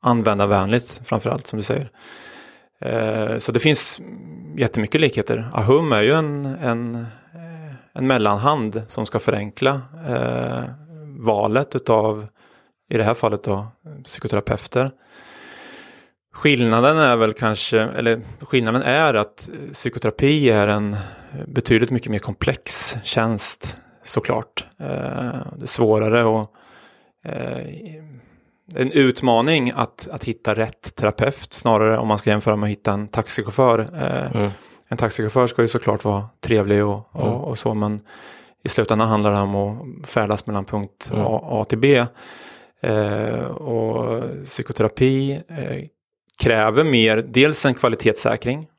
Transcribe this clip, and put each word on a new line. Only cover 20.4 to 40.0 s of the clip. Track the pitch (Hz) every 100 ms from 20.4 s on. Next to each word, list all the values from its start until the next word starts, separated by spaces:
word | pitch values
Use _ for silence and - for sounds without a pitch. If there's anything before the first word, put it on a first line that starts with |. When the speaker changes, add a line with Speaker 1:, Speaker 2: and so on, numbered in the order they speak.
| 135
Speaker 1:
är | 107 101
en | 104 104 104 98 - - 139 -
betydligt | 131 - 113 117
mycket | 123 -
mer | 107
komplex | - 101 - 139 - - - 120
tjänst, | - - 113 107 - - - - _ _
såklart. | - - - 117 - - - _
Eh, | 139 131 131 131 123 123 - -
det |
är | -
svårare | - 113 107 107 117
och, | 113 110 107 _ - - - _ _ _
eh, | - - - - - - - 156 156 131 _ _ _ _ _
en | - 127
utmaning | 143 131 127 131 113 131 160 127 -
att, | 117 - -
att | 147
hitta | - 113 -
rätt | 104 113 - - -
terapeut | 107 - 120 - -
snarare, | - 120 110 110 110
om | 113
man | 104
ska | 107
jämföra | 107 107 104
med | 104
att |
hitta | 104 -
en | 101 104
taxichaufför. | - 110 - 107 120 131 113
Eh, | 110 170 131 131 135 113
Speaker 2:
Mm. | 101 98 - - _
Speaker 1:
en | 117
taxichaufför | 113 - 107 131 123
ska | -
ju | 117
såklart | 120 - 101
vara | - 101 104 _
trevlig | - 110 98 101
och, | 104 101 107
och, | - 120
Speaker 2:
Mm. |
Speaker 1:
och | 120 147 120
så, | 113
men | 107 107 107 - - - - - _
i | -
slutändan | - 107 107 113
handlar | 107 104
det | 101
om | 98
att | 101 101 110 127 120